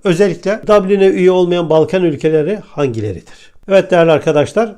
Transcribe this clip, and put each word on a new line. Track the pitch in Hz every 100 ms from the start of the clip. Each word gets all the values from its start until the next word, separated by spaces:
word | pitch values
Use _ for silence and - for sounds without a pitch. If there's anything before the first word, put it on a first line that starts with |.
Özellikle | 202 165 202 - 190 214 220
Dublin'e | 208 190 202 190
üye | 190 180
olmayan | 185 175 175 165
Balkan | 156 156 190
ülkeleri | 175 143 160 156 151 208 -
hangileridir? | - 143 110 104 87 - - - - -
Evet | 196 185
değerli | 180 165
arkadaşlar, | 151 160 147 143 208 226